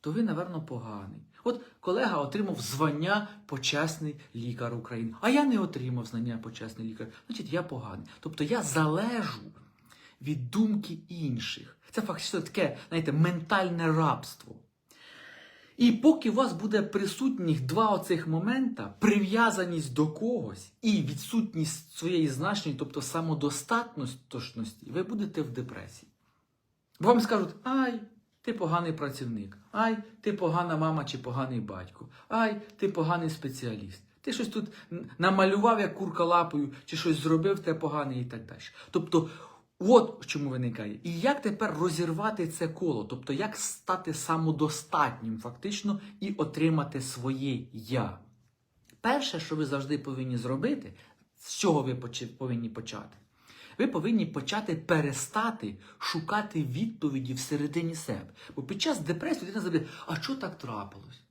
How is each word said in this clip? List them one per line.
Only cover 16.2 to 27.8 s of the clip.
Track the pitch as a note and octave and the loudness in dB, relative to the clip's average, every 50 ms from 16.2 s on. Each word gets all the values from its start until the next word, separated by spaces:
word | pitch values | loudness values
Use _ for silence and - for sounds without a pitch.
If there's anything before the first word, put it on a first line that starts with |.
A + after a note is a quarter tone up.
| - A#3 | 2 2
у | G3 | 4
вас | A#3 C4 A3+ | 4 2 2
буде | E3 E3 G#3 G#3+ G#3 G#3 | 2 -2 -2 2 2 2
присутніх | - - - G3 G3 F#3+ - - C4 C4 - - F3+ E3 D3+ B2+ | 2 2 0 0 0 0 -2 0 0 0 0 2 2 2 2 2
два | B2+ B2+ D#3+ G#3 A3+ G#3+ | 2 0 4 4 4 6
оцих | G3+ F3 - - F#3 D#3+ D#3+ | 4 2 2 0 0 0 2
момента, | D#3+ D#3+ D#3+ F3+ A3 B3 C4+ C4 A3+ - - G#2 G2+ - - | 0 0 0 2 2 2 2 2 0 0 -4 -8 -10 -4 4
прив'язаність | - A3 G#3+ G3+ G3+ F#3 G3+ A3+ A#3 A3+ - F#3+ F#3 F3 E3+ D#3+ D#3 C3+ A#2+ | 6 6 8 6 4 4 4 6 6 6 4 2 0 0 0 -2 -2 -2 2
до | C#3+ D3+ D#3 | 2 2 2
когось | D#3 - A3 A#3 B3 A3 A#2 G#2 G2 - - - _ _ | 2 -2 -2 0 0 0 -2 -4 -8 -10 -14 -20 _ _
і | - A3+ G#3 E3+ | 2 4 4 4
відсутність | C3 B2+ - - - - - A3+ A3 - - D#3+ D#3 D#3 - - - - - | 2 0 -4 -6 -6 0 2 2 2 2 0 -2 -2 -2 -2 -8 -10 -14 -12
своєї | - E3 E3+ F#3 E3+ D#3+ D3 | -4 -2 0 2 4 2 2
значення, | C3 C3 D#3+ F#3+ G#3 G#3 - D#3+ C3+ B2 | 2 0 0 0 0 0 0 -2 -2 -2
тобто | D3+ - - D3 | -4 -4 -4 -6
самодостатності, | C3 - - E3 E3 D#3+ D#3 - D3 C#3+ C#3 - - - A#3 A#3 A#3+ A#3+ - D#3 C3 B2 - - - _ - B2 - - - A2+ A2+ G#2+ - - - - | -6 -2 -2 -2 0 0 0 2 2 0 0 -2 0 2 2 2 2 -2 -6 -6 -6 -6 -6 -10 -16 _ -10 -10 -10 -8 -8 -8 -8 -8 -8 -14 -14 -6
ви | B2+ E3+ | -4 -2
будете | F#3 F3+ A#3 G#3 G#3 - - E3 | -2 -2 -2 -4 -4 -2 -2 -4
в | D3 B2+ | -4 -4
депресії. | A#2+ - B2+ - - - G2 - - - - - _ _ _ _ _ _ _ _ _ _ _ _ _ _ _ _ _ _ | -4 -8 -8 -8 -10 -12 -12 -14 -16 -20 -20 -20 _ _ _ _ _ _ _ _ _ _ _ _ _ _ _ _ _ _
Бо | D#3 G3+ | 6 6
вам | B3 A#3 | 8 8
скажуть: | - - A#3 G3+ F3+ D#3+ - - | 6 4 2 2 2 -2 -6 -6
"Ай, | - B3+ C4 C4+ | -4 0 2 2